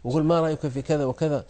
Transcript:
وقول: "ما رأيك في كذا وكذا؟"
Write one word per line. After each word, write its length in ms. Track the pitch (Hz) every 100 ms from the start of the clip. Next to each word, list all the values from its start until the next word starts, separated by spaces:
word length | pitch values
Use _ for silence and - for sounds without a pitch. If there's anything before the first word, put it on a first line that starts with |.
وقول: 200 | 120 147
"ما 160 | 156 170
رأيك 260 | 160 151 147
في 160 | 127
كذا 220 | 131 151
وكذا؟" 420 | 135 127 160 143 -